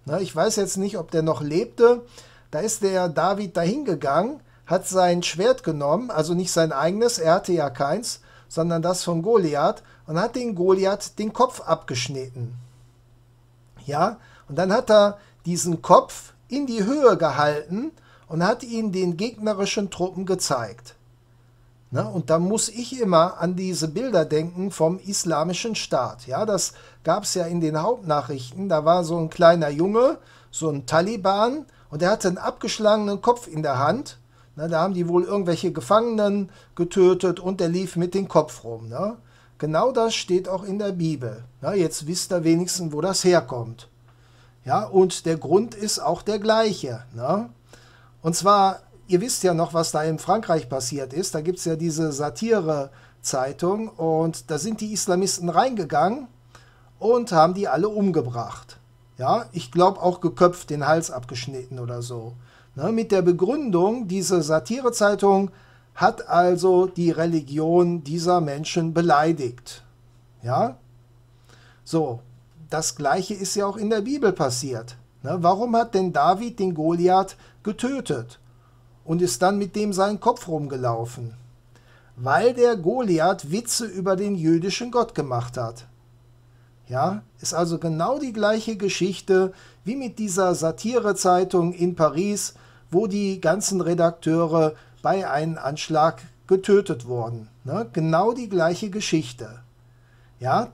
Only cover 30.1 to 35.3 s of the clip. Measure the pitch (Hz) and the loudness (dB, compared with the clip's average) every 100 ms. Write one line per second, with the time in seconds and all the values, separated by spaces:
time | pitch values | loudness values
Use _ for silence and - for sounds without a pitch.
30.1 | - - - _ - 160 139 - 156 190 | 0 -10 -20 _ -6 -4 -4 0 0 2
31.1 | 233 190 196 233 302 - _ _ 151 175 | 0 0 2 2 0 -8 _ _ -2 0
32.1 | 220 185 185 233 - 220 - 214 214 208 | 2 0 -2 -4 -6 -6 0 2 4 2
33.1 | 202 - 240 - 156 151 127 143 233 - | 0 0 0 -4 -6 -2 0 0 0 -6
34.1 | - _ _ _ 147 165 160 190 180 170 | -18 _ _ _ -10 -4 0 0 0 2
35.1 | 175 185 | 2 2